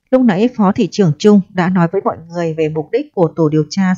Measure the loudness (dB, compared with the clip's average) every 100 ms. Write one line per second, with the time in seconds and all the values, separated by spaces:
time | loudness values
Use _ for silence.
0 | -2 2 2 2 0 0 0 0 -2 0
1 | 0 2 4 2 2 -2 -2 0 0 -2
2 | -6 -8 -10 -6 -6 -2 -4 -4 -4 -6
3 | -4 -2 -2 0 0 0 -2 -2 -2